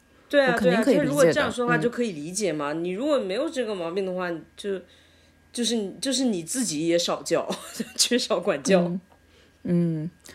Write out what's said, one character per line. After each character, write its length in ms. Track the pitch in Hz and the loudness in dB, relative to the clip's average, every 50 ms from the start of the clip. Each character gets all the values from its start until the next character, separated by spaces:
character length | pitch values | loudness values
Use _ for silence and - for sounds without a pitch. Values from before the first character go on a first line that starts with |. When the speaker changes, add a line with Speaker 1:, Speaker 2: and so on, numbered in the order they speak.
| _ _ _ _ _ - | _ _ _ _ _ 0
Speaker 1:
对 160 | - 285 269 | 2 4 4
啊， 80 | 254 240 | 4 4
Speaker 2:
我 60 | 226 | 4
肯 120 | 220 170 | 4 4
定 120 | 170 226 233 | 4 4 4
可 80 | 277 | 4
以 80 | 240 - | 4 4
理 20 | |
解 40 | 285 | 4
的。 0 | |
Speaker 1:
对 0 | |
啊， 0 | |
他 40 | 254 | 2
如 40 | - | 4
果 180 | - - - - | 6 6 6 6
这 80 | - | 4
样 120 | 277 240 208 | 2 0 -2
说 140 | 240 240 | -2 0
的 40 | 240 | 2
话， 80 | 240 240 | 2 2
Speaker 2:
嗯。 20 | |
Speaker 1:
就 80 | - 240 | 2 0
可 140 | - - 247 | 0 0 -2
以 100 | 226 180 | -2 -2
理 180 | 147 147 165 | -6 -8 -8
解 220 | 185 202 214 180 151 | -6 -2 -2 -2 -2
嘛。 200 | 156 147 143 151 | -2 -2 -4 -4
你 180 | 165 170 180 | -4 -4 -4
如 160 | 185 196 262 | -4 -2 0
果 120 | 302 294 254 | 0 0 0
没 160 | 214 185 185 | 0 -2 -4
有 140 | 233 302 330 | -2 -4 -4
这 160 | - 262 240 | -4 -4 -4
个 100 | 214 214 | -4 -4
毛 160 | 190 165 165 | -6 -6 -4
病 140 | 170 202 196 | -4 -4 -4
的 100 | 185 180 | -4 -4
话， 160 | 185 180 175 | -4 -4 -6
你 100 | 170 160 151 - _ | -6 -8 -10 -16 _
就， 220 | - - 202 196 180 175 - _ _ _ _ _ _ _ _ _ _ _ _ - | -12 -8 -6 -6 -8 -8 -14 _ _ _ _ _ _ _ _ _ _ _ _ -6
就 100 | - 240 | -4 -2
是， 280 | 220 240 226 202 185 - - | 0 0 0 -2 -4 -6 -6
就 100 | - 269 | -4 -2
是 140 | 262 233 269 | 0 0 0
你 180 | 247 214 175 165 | 0 0 -2 -4
自 220 | 165 - 254 247 | -6 -4 -4 -4
己 220 | 175 156 147 160 | -4 -2 -2 0
也 120 | 165 170 170 | 2 2 2
少 240 | 170 - 170 - - | 2 0 -2 -4 -2
教， 240 | - 165 143 113 - 190 - - - | -2 0 0 0 -2 -6 -8 -10 -14
<laughs> 280 | - - 233 - - | -10 -10 -10 -8 -2
缺 220 | - - - 233 247 | -2 0 2 2 0
少 200 | 247 - 220 180 | 0 0 -2 0
管 240 | 180 202 170 139 135 | 0 0 -2 0 2
教。 180 | - 190 180 | 4 4 4
Speaker 2:
嗯。 200 | 175 170 175 190 - _ _ _ _ _ _ _ _ _ _ _ - | 4 2 -2 -6 -8 _ _ _ _ _ _ _ _ _ _ _ -4
嗯， 460 | 185 175 175 175 170 160 156 151 175 - _ - - - | 0 2 2 2 2 0 -2 -4 -8 -10 _ -20 -20 -12